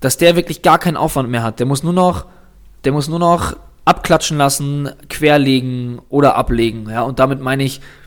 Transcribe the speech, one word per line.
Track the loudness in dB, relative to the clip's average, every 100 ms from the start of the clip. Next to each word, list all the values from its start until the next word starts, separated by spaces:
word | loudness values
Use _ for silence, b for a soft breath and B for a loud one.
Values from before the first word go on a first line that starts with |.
dass | -4 2
der | 4 4
wirklich | 0 -2
gar | 2 2
keinen | 2 -2
Aufwand | -2 -2 -2
mehr | -2
hat. | -4 -2
Der | -2
muss | -2
nur | -2
noch, | 2 2 0 -8 b b b -20 -6
der | -4
muss | -2 -2
nur | -2
noch | 2 0 -2 -10 -18 -6 0
abklatschen | 0 2 0 0 0
lassen, | 0 0 -4 -4 -6 -10 -14
querlegen | 0 2 4 4 0 0 -6 -8 -10 -4
oder | 2 4 2
ablegen. | 0 0 -2 -4 -8
Ja, | -6
und | -4 0
damit | 0 0
meine | -4 -2
ich | -2 -6 B B